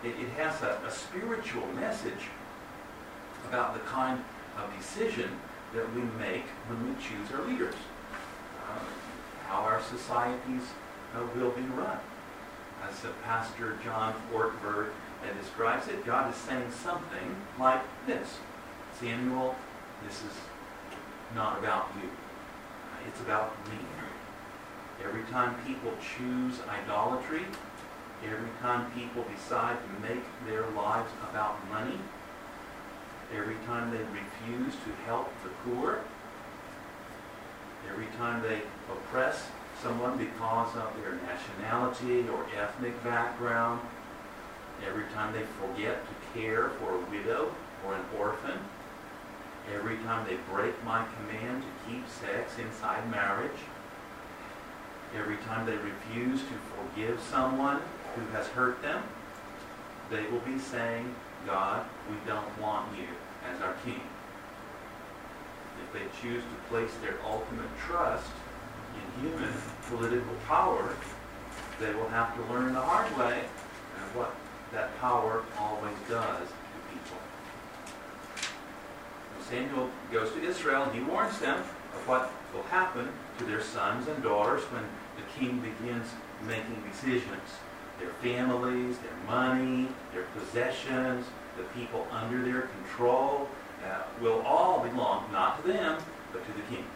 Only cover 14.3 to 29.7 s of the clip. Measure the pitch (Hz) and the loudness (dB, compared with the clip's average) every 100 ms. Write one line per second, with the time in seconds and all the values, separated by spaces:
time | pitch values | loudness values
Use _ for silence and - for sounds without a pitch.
14.3 | 113 113 110 104 104 107 - - - - | 2 2 2 0 0 0 -2 -10 -8 -6
15.3 | 101 - - 92 123 - - - 175 - | -4 -6 2 4 4 2 -2 2 4 4
16.3 | 120 - 131 120 120 - 180 - - - | 0 0 0 0 -4 -2 -2 -2 -6 -4
17.3 | 185 - - 262 - - - - - - | -4 -6 6 8 8 4 -4 0 0 0
18.3 | - - - - - - - 120 117 127 | -6 -10 -10 -12 -10 -10 -4 0 2 4
19.3 | 127 127 - - - - - 104 - - | 4 4 2 -6 -10 -12 -10 -8 -6 -6
20.3 | - - - - - - - - - - | -8 -10 -10 -10 -10 -10 -10 -10 -10 -6
21.3 | 117 92 - - - - 101 - - - | 0 2 2 4 2 2 -2 -6 -6 -10
22.3 | - - - - - - - - - 110 | -10 -10 -12 -12 -12 -10 -8 -6 -6 2
23.3 | 107 107 - 104 110 - - - - - | 2 2 -2 -6 -6 -6 -6 -8 -8 -10
24.3 | - - - - - - - - 110 113 | -12 -12 -12 -12 -12 -12 -6 -2 -2 0
25.3 | 127 123 120 120 131 117 110 - - 123 | 4 4 2 -2 -2 -2 -2 -6 -2 0
26.3 | 127 127 123 - - 107 - 127 123 - | 2 2 0 -2 -2 2 4 4 4 0
27.3 | 160 190 - - - - - - - 107 | -2 -2 -6 -8 -10 -12 -10 -12 -8 -4
28.3 | 107 117 113 123 123 120 120 120 120 110 | -4 -4 -2 2 2 2 -4 -4 -4 -4
29.3 | 104 - - 104 | -6 0 2 2